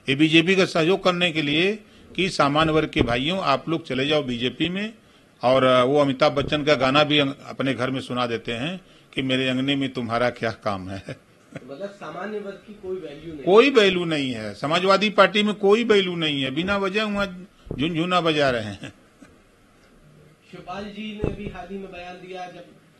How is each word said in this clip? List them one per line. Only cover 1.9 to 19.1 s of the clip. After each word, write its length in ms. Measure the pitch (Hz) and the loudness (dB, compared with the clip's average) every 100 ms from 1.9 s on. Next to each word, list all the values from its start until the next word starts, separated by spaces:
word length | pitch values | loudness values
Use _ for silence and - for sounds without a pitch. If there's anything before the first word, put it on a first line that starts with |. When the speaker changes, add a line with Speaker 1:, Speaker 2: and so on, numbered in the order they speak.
| - - - | -20 -12 -4
Speaker 1:
कि 140 | 185 | -2
सामान्य 440 | - 143 147 160 | 2 2 4 2
वर्ग 160 | 156 151 | 2 0
के 120 | 151 | 0
भाइयों 380 | 123 123 143 190 | 0 0 -2 -2
आप 300 | 160 135 - | 0 0 0
लोग 160 | 160 - | -6 -4
चले 200 | 127 139 | -4 0
जाओ 160 | 151 | 0
बीजेपी 460 | 127 120 123 127 165 | 0 -2 -4 -2 -4
में, 240 | 185 214 233 _ _ _ - | -4 -8 -12 _ _ _ -2
और 400 | 120 131 131 127 | 2 4 6 4
वो 160 | 123 147 | 4 4
अमिताभ 320 | 139 131 151 | 2 2 2
बच्चन 320 | 139 131 151 | 2 -2 -2
का 120 | 147 143 | 0 2
गाना 280 | 131 143 | 4 2
भी 140 | 147 147 | 4 2
अं-, 160 | 139 - - | 0 -4 -12
अपने 280 | 117 131 | -6 -4
घर 160 | 117 127 | -2 -4
में 120 | 131 | -4
सुना 240 | - 123 123 | -6 -4 -4
देते 260 | 113 123 | -4 -6
हैं 280 | 117 147 180 - - _ | -6 -6 -8 -14 -20 _
कि 80 | - | -6
मेरे 280 | 131 131 131 | -2 0 0
अंगने 260 | 127 135 139 | 0 0 -2
में 180 | 135 | -2
तुम्हारा 360 | 131 113 117 123 | -4 -2 0 0
क्या 220 | 117 113 | 0 -6
काम 380 | 104 110 98 92 | -4 -4 -4 -6
है। 140 | 95 - 135 _ _ _ - 123 | -12 -12 -16 _ _ _ -20 -16
Speaker 2:
मतलब 220 | 139 202 | -14 -14
सामान्य 500 | - 156 170 208 214 | -14 -14 -10 -10 -8
वर्ग 240 | 202 190 - | -10 -14 -18
की 60 | |
कोई 240 | 202 185 185 | -16 -10 -10
value 360 | 156 165 160 | -10 -14 -14
नहीं? 100 | 151 | -4
Speaker 1:
कोई 260 | 165 202 277 | 4 6 8
value 360 | 269 196 180 170 | 6 4 2 0
नहीं 260 | 156 131 | -2 -2
है, 220 | 113 107 | -4 -8
समाजवादी 560 | 101 143 170 190 190 208 | -6 -2 0 4 4 2
पार्टी 340 | 202 190 208 | 4 4 4
में 120 | 208 208 | 0 0
कोई 280 | 196 214 | 2 4
value 320 | 226 208 180 175 | 4 2 2 -2
नहीं 260 | 156 143 | -2 -2
है, 100 | 131 | -2
बिना 260 | 135 185 202 | -4 -2 -2
वजह 260 | 196 202 | -2 -2
वहाँ 440 | 214 202 196 180 180 _ - - | -4 -4 -4 -8 -18 _ -10 -4
झुनझुना 420 | 156 160 180 180 | -2 -2 0 0
बजा 280 | 165 151 139 | 2 2 2
रहे 140 | 120 | 0
हैं। 300 | 104 98 - - _ | -4 -10 -14 -20 _